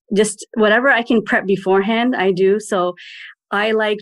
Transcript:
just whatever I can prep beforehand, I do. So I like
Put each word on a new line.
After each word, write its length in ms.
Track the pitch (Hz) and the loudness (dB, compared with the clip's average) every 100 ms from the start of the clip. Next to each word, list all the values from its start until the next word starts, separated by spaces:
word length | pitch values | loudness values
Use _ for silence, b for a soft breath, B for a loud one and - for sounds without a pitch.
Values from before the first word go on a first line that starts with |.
| - 196 | -4 0
just 300 | 208 - - | 0 -2 -10
whatever 340 | 233 214 220 269 | 0 2 4 2
I 120 | 233 | 0
can 220 | 240 226 | 2 0
prep 240 | 202 226 190 | 2 -2 0
beforehand, 680 | 190 - 190 196 226 247 254 | -2 2 0 2 0 0 0
I 160 | 190 | 0
do. 280 | 180 190 214 | 2 2 0
So 340 | 214 196 180 175 B B B B - | -2 -2 -2 -4 B B B B -6
I 220 | 202 220 | -2 0
like 280 | 220 214 208 | 0 0 -2